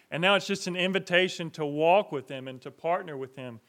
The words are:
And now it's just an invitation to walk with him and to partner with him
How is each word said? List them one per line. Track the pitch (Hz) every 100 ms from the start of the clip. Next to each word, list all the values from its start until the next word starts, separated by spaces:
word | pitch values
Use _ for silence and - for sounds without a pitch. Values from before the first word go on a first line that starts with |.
| -
And | 143
now | 185 196
it's | 190
just | 196 180
an | 180
invitation | 185 185 190 180 185 - 165
to | - 151
walk | 147 160 190 208
with | 143 123
him | 135 131
and | 127
to | 143
partner | 131 165 180 180 139
with | 131 139
him | 127 113